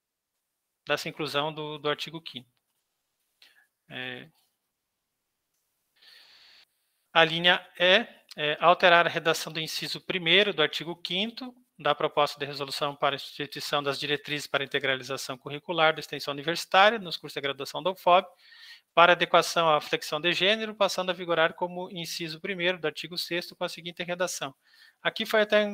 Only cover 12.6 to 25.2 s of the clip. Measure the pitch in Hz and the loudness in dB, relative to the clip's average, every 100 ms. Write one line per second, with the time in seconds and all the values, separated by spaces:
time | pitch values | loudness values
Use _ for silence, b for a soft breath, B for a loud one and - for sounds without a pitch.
12.6 | 143 - 147 143 143 139 - - 143 147 | -8 -6 -6 -2 -2 -2 -8 -10 -10 -10
13.6 | - 147 143 135 147 147 - 147 - 139 | -4 -2 -2 -4 -4 -4 -4 -8 -4 -4
14.6 | 135 143 135 131 127 135 - 131 143 147 | -2 -2 -2 -4 -6 -8 -8 -12 -12 -12
15.6 | - 170 156 156 - 143 147 143 139 170 | -6 2 2 2 -6 -10 -8 -6 -6 -6
16.6 | - 190 208 226 180 - 151 156 139 135 | 2 6 6 4 -4 -10 -10 -6 -6 -6
17.6 | 135 147 165 190 - 175 190 B B B | -8 -6 -4 0 6 6 4 B B B
18.6 | B B _ - 170 170 175 175 160 180 | B B _ 6 6 6 4 4 4 2
19.6 | 165 151 - 156 - 151 170 165 185 220 | 4 4 2 -4 -4 -4 -2 2 2 0
20.6 | 220 208 190 - 185 175 170 165 165 - | -4 -2 0 0 -4 -4 -2 2 2 0
21.6 | 180 180 180 180 170 - 165 160 185 185 | -8 -6 -10 -10 -8 -8 -10 -8 -8 -2
22.6 | 175 185 160 151 160 170 - 170 175 - | -2 -2 -4 -6 -8 -10 -6 -6 -8 -8
23.6 | 175 - 170 170 175 175 180 - 143 - | -8 -8 -12 -10 -8 -4 -4 -4 -10 -12
24.6 | b b b b 170 - | b b b b -4 -4